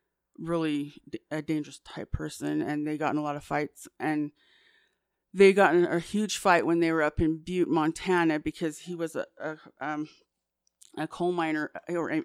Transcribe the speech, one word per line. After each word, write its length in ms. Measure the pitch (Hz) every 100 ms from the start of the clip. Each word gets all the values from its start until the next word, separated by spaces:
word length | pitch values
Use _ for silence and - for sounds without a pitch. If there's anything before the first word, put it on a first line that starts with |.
| _ _ _ -
really 540 | 165 170 160 147 147 - -
d-, 100 | - -
a 100 | 156
dangerous 380 | 151 156 143 -
type 320 | - - -
person, 500 | - 156 - 147 151
and 240 | 147 147 151
they 120 | 151
got 160 | 151
in 40 | 151
a 40 |
lot 120 | 151 143
of 80 |
fights, 440 | - 147 151 - - -
and 320 | 151 151 147 - _ _ _ _ _ _ _ _ _
they 200 | 185 196
got 220 | 196 185 170
in 100 | 175
a 140 | 170
huge 380 | - 208 214 -
fight 280 | 202 175 147
when 140 | 170
they 120 | 165
were 120 | 160
up 160 | 151 -
in 180 | 160 160
Butte, 320 | 160 180 170
Montana, 720 | 160 156 160 190 180 165 151
because 400 | 156 - 165 151
he 160 | 175 170
was 200 | 165 156
a, 100 | - -
a, 180 | 151 156 - -
um, 280 | 143 151 151 _ _ _ _ _ _ _ - -
a 100 | 156
coal 240 | - 175
miner, 400 | 175 160 156 151 - -
or 220 | 170 147
a, 120 | 156